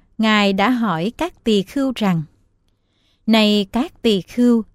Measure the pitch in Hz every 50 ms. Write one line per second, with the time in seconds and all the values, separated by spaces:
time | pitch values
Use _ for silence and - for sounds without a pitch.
0 | _ _ _ - 220 220 214 208 202 196 196 196 196 233 254 233 233 208 165 160
1 | 170 226 - - 311 359 - _ - 233 214 196 185 - - 277 269 269 247 -
2 | 220 190 175 165 147 - _ _ _ _ _ _ _ _ _ _ _ _ _ _
3 | _ _ _ _ - 220 220 220 214 208 208 208 196 - - 226 294 359 - _
4 | - 233 208 185 - - - 240 240 240 233 226 208 _